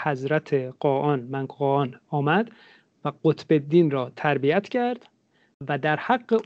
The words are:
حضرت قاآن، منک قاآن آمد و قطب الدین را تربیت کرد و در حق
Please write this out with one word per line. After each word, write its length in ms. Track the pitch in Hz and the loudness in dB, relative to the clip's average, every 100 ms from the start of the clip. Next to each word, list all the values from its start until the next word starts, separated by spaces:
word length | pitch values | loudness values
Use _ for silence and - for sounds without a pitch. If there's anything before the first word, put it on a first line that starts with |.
حضرت 500 | 156 135 135 151 - 143 127 - | -2 -4 -2 -2 0 -2 -2 -4
قاآن، 400 | 151 135 147 139 | 0 2 2 0
منک 300 | 120 135 135 | -2 -8 -8
قاآن 500 | - 139 139 131 - _ | -4 0 2 0 -6 _
آمد 420 | 147 143 180 233 - - - _ _ 147 | -2 0 0 0 -8 -20 -20 _ _ -10
و 60 | - 160 | -2 0
قطب 220 | 151 - | 0 2
الدین 420 | 156 143 170 160 | 0 4 4 4
را 200 | 135 127 - | 2 -4 -4
تربیت 540 | 151 135 139 175 208 | -2 0 2 0 0
کرد 360 | 247 240 240 - _ _ _ _ _ 143 | -2 -2 -4 -12 _ _ _ _ _ -6
و 100 | 143 | -2
در 180 | 151 151 | 0 -2
حق 460 | - 247 240 226 | 0 -2 2 0